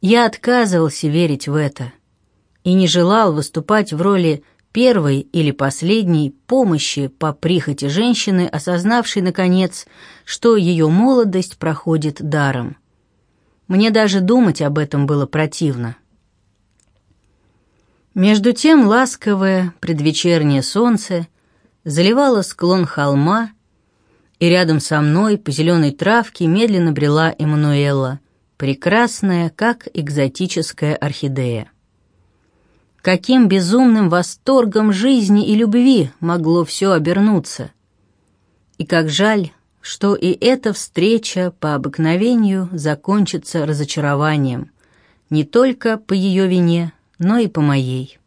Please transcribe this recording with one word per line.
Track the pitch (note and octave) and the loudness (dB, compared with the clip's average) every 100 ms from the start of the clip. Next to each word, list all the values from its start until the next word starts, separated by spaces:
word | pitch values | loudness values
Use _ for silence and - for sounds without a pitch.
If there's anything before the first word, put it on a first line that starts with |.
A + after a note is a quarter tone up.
Я | F#3 A#3 A3+ | 2 2 2
отказывался | A3 - B3 A3+ F3+ D#3+ - D#3 | -2 -2 0 2 0 0 -2 -2
верить | D#3 E3+ C#3 - | 0 0 -2 -4
в | |
это | D3 D3 - B2 - _ _ _ _ _ _ | -2 -2 -6 -14 -14 _ _ _ _ _ _
и | - | 0
не | F#3 F#3 | 2 2
желал | F3+ E3+ G#3+ G#3+ | 2 2 4 2
выступать | D3+ C#3+ - D#3 G#3+ G#3 | 0 -4 -8 -2 -2 0
в | D3+ | -2
роли | F#3+ G3 E3 D3 _ _ _ | 0 0 0 -2 _ _ _
первой | - B3+ A3 D3 C#3 | 0 2 4 2 -2
или | C3+ F3 D3+ | -2 -2 -2
последней | C#3 C3+ C3 E3 A3 F#3+ D#3+ D3 - _ | 0 -4 -2 -2 0 2 0 -2 -8 _
помощи | C4 A#3 D#3+ - - C3+ | 0 2 0 -2 -6 -8
по | _ D#3+ | _ -6
прихоти | D3 E3 F3 D3 C#3+ C#3 | -4 -2 -2 -2 -6 -4
женщины, | D#3 A#3+ A#3+ - F#3 F3+ | -2 -2 -2 0 0 0
осознавшей, | D#3+ - F3 F#3 A#3+ A3+ - | -4 -4 -2 0 0 -2 -4
наконец, | F#3 F3 F#3 F#3 F#3 - - _ - - | -4 -2 0 2 0 -4 -20 _ -20 -20
что | - - A#3 A3 | -16 -2 2 2
ее | F3 F3 D#3 | 2 2 2
молодость | E3+ A#3+ C4 A3 F#3 F3+ - | 4 4 4 2 0 -4 -6
проходит | E3+ D#3 - D#3+ D3+ D3 | -6 -4 -2 -2 -2 -6
даром. | D3+ D3+ C#3+ B2+ A#2+ - _ _ _ _ _ _ _ _ _ | -4 -2 0 -2 -6 -12 _ _ _ _ _ _ _ _ _
Мне | F#3 A3 | 0 2
даже | A3 G#3+ F#3+ | 2 2 0
думать | F3+ B3 A3+ C#3+ | 2 2 2 0
об | D3 D3 | -2 -2
этом | D3 D3 C#3 | -2 -2 0
было | D3 C#3+ | -2 -2
противно. | D3+ D#3 - D#3+ B2 A#2+ A#2+ _ _ _ _ _ _ _ _ _ _ _ _ _ _ _ _ _ _ _ _ _ | -2 -4 -2 -4 -4 -8 -10 _ _ _ _ _ _ _ _ _ _ _ _ _ _ _ _ _ _ _ _ _
Между | - F#3+ G#3+ G#3 | 0 2 4 2
тем | B3 D#4 D#4+ A3 | 2 4 6 6
ласковое | A3+ B3+ - - G3 F#3+ F#3+ F3+ - | 4 0 -2 -4 0 2 0 -2 -6
предвечернее | - D#3+ D3 D#3 F3 E3+ D3+ C#3 | -6 -2 0 0 0 2 2 0
солнце | C3 G3 A#3+ G#3+ - F3 E3+ _ _ _ _ _ | -2 0 2 0 -2 -6 -6 _ _ _ _ _
заливало | - D3 F3+ A#3 C#4+ A3+ | -6 0 2 4 2 2
склон | F#3 - F3 F3+ | -2 -4 0 0
холма, | D#3+ - C#3+ C#3 D3 G#3 A3+ _ _ _ _ _ _ _ _ _ | 0 -2 0 2 2 0 -4 _ _ _ _ _ _ _ _ _
и | E3+ | 2
рядом | F3+ F3 D#3 | 2 2 0
со | - D#3 | 0 0
мной | D3 D#3+ G#3+ G#3 | 2 2 0 -2
по | F3+ | -4
зеленой | C#3 D#3+ F3 D3+ | -2 0 2 0
травке | C#3+ F3+ A#3 A3+ - E3+ | 0 0 0 -2 -4 0
медленно | F3+ A3+ F#3+ E3+ | 2 2 2 0
брела | D3 D3 D3+ D#3+ - | 0 0 2 0 0
Эммануэла, | D3+ D3+ D3+ C#3+ C#3+ C#3 C3 C#3 _ _ _ _ | -2 0 2 0 0 0 -4 -6 _ _ _ _
прекрасная, | C#3 C#3 - G#3 A#3+ - G3 F3 E3+ | -6 -4 0 0 0 -2 -2 0 -2
как | - A3 A#3+ - | -2 -4 -4 -8
экзотическая | - D3 D3 C3+ C3 F#3 - D#3 - D3+ D3+ | -10 -6 -2 -2 -2 -6 -4 -6 -6 -4 -4
орхидея. | D3 C#3 C#3+ C3+ B2+ A#2 G#2+ _ _ _ _ _ _ _ _ _ _ _ _ _ | -6 -6 -6 -4 -4 -6 -8 _ _ _ _ _ _ _ _ _ _ _ _ _
Каким | - F#3 F#3 B3+ A3+ | -2 -2 2 2 4
безумным | F#3+ F3 A#3 B3+ A3 F#3+ | 2 2 2 4 4 2
восторгом | F3 F3 - - C4+ A#3 G#3 G#3+ | 0 -2 -6 0 2 2 2 0
жизни | F#3+ A#3+ C4+ G3 G3+ G#3 | 0 2 2 4 2 2
и | G#3+ | 2
любви | A3+ A3+ B3 B3+ C#3+ - | 2 4 4 4 2 -4
могло | E3+ F3 D#3+ E3+ | -4 -2 0 0
все | E3 - G3 | 0 -2 0
обернуться! | F3 D3+ F3 G#3 G3+ - - - _ _ _ _ _ _ _ _ _ _ _ | 0 0 0 2 0 -2 -14 -16 _ _ _ _ _ _ _ _ _ _ _
И | D3 | -4
как | E3+ D#3+ | -2 0
жаль, | C#3 G3+ G#3+ E3 _ _ _ | 0 0 0 -4 _ _ _
что | - - G3+ | -18 -4 -2
и | G3+ F3+ | 0 -2
эта | F3+ A#3 C4 A3+ | 0 0 0 -2
встреча | G3 - - F#3 A3+ A3 - F3+ E3+ | -6 -8 -2 0 0 -2 -4 -6 -4
по | D#3 | -4
обыкновению | C#3+ C#3 C#3 D#3 F3 A3 A#3+ G#3 F#3+ F3+ | -4 -6 -4 -2 0 0 2 0 0 -4
закончится | F3+ D3+ D3 - G3+ G3 E3+ - E3+ D3+ | -6 -4 -4 -2 0 0 -4 -6 -6 -4
разочарованием, | D3 D3 - D3 C#3+ D3+ D#3 C3+ B2 - _ _ _ _ _ _ | -4 -4 -4 -2 0 0 0 -2 -4 -10 _ _ _ _ _ _
не | D3+ | -4
только | D3 A3+ C4 B3+ A#3 A3 | 0 2 0 0 -4 -4
по | A3 | _
ее | G3 F#3+ F#3 F#3+ | -2 0 0 0
вине, | F3+ F3 E3+ E3 - _ _ | 2 2 0 -4 -10 _ _
но | F3 A3+ | -2 0
и | A3 | 0
по | E3 | 0
моей. | D3 C#3 B2+ B2+ B2+ - | 0 0 -2 -6 -8 -16